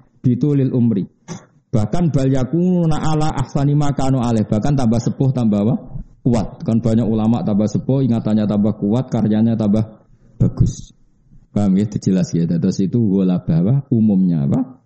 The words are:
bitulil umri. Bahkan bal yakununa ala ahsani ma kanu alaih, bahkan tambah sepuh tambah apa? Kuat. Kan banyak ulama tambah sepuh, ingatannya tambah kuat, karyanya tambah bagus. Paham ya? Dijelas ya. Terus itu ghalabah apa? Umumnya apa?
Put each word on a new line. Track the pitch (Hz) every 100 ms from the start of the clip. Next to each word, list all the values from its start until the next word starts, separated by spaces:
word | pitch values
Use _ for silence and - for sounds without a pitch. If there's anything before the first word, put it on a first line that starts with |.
| - _
bitulil | 127 120 147 143 131 127
umri. | 120 104 87 _ - - - _ _
Bahkan | 98 104 - 170
bal | 135 135
yakununa | 135 123 165 180 180 165 151
ala | 156 156 151
ahsani | - 131 156 139 143
ma | 147
kanu | 135 135 131
alaih, | 120 113 104
bahkan | 107 123
tambah | 143 120 117
sepuh | 113 - 135
tambah | 127 117 104
apa? | 104 - - - - -
Kuat. | - 117 90 - -
Kan | 113
banyak | 113 113 107
ulama | 110 107 117 90
tambah | 101 107
sepuh, | 101 - 135
ingatannya | 135 113 107 107 104
tambah | 104 107 101
kuat, | 101 117 131
karyanya | 120 107 107 113 113
tambah | 107 107 110 - _ - - -
bagus. | 120 - - - - _ _ _ _ - _ -
Paham | 101 95
ya? | 107
Dijelas | - - 92 87 85
ya. | 85
Terus | 85 95 90
itu | 95 120
ghalabah | 110 95 92 90 - 82
apa? | 90 139 -
Umumnya | 117 110 98 92 82 69
apa? | 247 262 -